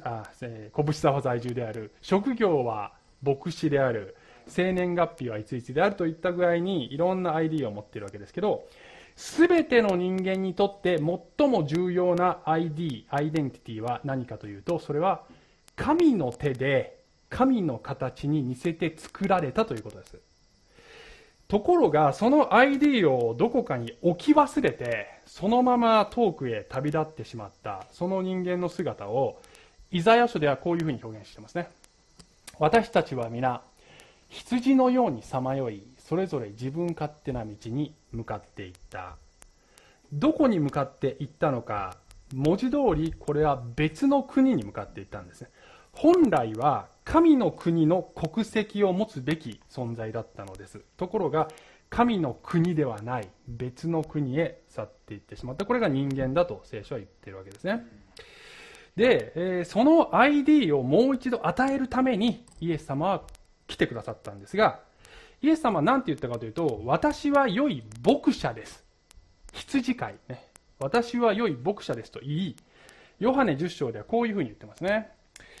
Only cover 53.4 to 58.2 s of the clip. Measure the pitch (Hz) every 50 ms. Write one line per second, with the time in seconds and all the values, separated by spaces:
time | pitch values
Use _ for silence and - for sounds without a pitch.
53.4 | - 127 117 117 123 127 127 - - 165 170 160 151 - - 151 143 127 127 156
54.4 | 165 135 - - _ _ - - 107 - - _ _ - 107 98 _ - 107 -
55.4 | - 123 131 151 202 202 240 247 226 170 135 135 139 139 135 135 131 131 135 170
56.4 | 175 170 107 92 - - - 107 98 - 143 113 95 - _ _ - 101 98 95
57.4 | 95 98 - - - 185 214 233 233 - - - - _ - -